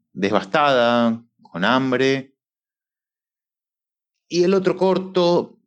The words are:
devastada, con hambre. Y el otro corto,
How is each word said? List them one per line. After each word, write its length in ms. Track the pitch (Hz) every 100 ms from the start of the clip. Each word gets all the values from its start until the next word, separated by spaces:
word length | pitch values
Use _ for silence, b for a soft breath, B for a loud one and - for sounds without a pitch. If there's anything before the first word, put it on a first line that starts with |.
| _
devastada, 1120 | - 98 104 90 160 147 131 117 120 117 117 - _
con 220 | _ 85
hambre. 720 | 98 131 131 123 135 135 135 _ _ _ _ _ _ _ _ _ _ _ _ _ _ _ _ _ _ _ -
Y 160 | 170
el 100 | 175
otro 220 | 196 185 175
corto, 840 | 190 185 185 185 175 175 - _